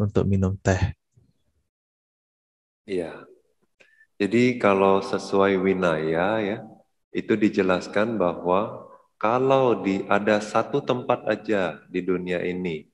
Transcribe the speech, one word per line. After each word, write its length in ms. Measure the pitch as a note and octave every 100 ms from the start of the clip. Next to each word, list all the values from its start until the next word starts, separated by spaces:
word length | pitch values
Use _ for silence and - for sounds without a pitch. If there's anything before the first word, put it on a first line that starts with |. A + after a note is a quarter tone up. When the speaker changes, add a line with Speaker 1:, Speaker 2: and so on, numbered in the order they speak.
Speaker 1:
untuk 240 | G#2 F#2+ F#2
minum 320 | G2 F#2 F#2+
teh. 400 | G2 F#2 F#2 - _ _ _ _ _ _ _ _ _ _ _ _ _ _ _ _ _ _
Speaker 2:
Iya. 400 | - F#2 D#2+ D2+ - _ _ _ _ _ _ _ _ -
Jadi 400 | G2 A#2 B2 B2
kalau 400 | G#2 G2 G2 F#2+
sesuai 640 | F#2 G2 - G2 G2 F#2+
Winaya 800 | F#2+ F#2 F2+ D#2 D#2 E2 F#2+ A2
ya, 140 | G2 G#2+ - - _ _ _ -
itu 240 | - A2
dijelaskan 800 | G#2 G2+ F#2+ F2+ - G2+ A2 A2
bahwa 680 | F2 E2 F2 F#2 A2+ - - - _ -
kalau 640 | G#2+ B2 C3+ C3+ B2+ G#2
di, 240 | G2 G2 -
ada 320 | G2+ G#2 G#2
satu 400 | - A2+ A2+ C#3+
tempat 440 | C#3 B2 B2 B2 -
aja 560 | G#2+ - G#2 E2+ D2 -
di 160 | F#2 F2
dunia 320 | F2+ F2+ F2
ini 440 | F2 F2+ F2+ D#2 -